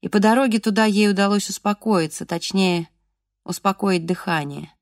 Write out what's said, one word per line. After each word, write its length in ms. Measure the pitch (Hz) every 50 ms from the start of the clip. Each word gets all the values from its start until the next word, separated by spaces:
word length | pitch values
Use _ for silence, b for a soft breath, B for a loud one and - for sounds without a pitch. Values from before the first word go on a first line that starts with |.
и 80 | - 196
по 100 | - 208
дороге 400 | 202 214 226 247 277 262 220 226
туда 260 | - 226 202 196 220
ей 240 | 214 202 202 214 208
удалось 400 | 202 190 202 196 208 202 - -
успокоиться, 760 | 196 - _ 208 208 - - 226 214 180 160 156 - - -
точнее — 640 | - 170 170 - - - 190 190 185 175 170 170 - _ _ _ _ _ _ _ _ _ _ _
успокоить 640 | - 185 - _ 202 190 _ - 202 185 180 160 165
дыхание. 680 | 185 - - - 170 160 147 143 143 143 151 156 _ _